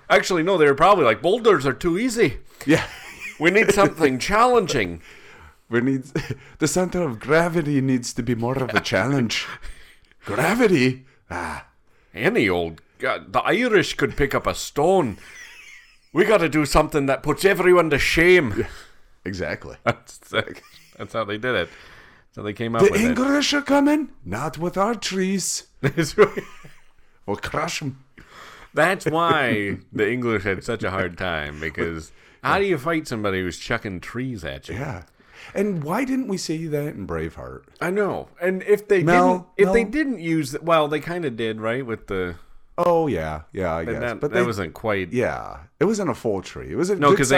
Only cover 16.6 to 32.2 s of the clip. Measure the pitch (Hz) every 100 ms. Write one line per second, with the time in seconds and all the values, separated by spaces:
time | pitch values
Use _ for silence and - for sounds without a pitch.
16.6 | 143 165 156 151 139 127 147 147 196 180
17.6 | 180 180 160 139 - 170 175 180 131 98
18.6 | 104 - - - - _ 92 92 78 104
19.6 | 67 - 117 - - - - 107 - -
20.6 | - - - - 104 113 101 107 127 110
21.6 | 85 - - - - _ _ - 104 104
22.6 | 117 117 196 - 240 240 269 285 269 294
23.6 | 277 285 285 311 285 - - 98 156 151
24.6 | 170 180 208 220 - 190 185 196 - -
25.6 | - - 139 165 160 - 202 - - -
26.6 | - - - _ - _ - 101 - -
27.6 | 165 - 143 131 _ - - - - -
28.6 | - 139 165 190 160 160 170 156 127 107
29.6 | 101 92 - 110 104 123 120 107 98 92
30.6 | - 95 98 95 90 85 92 80 73 73
31.6 | 80 76 85 82 80 -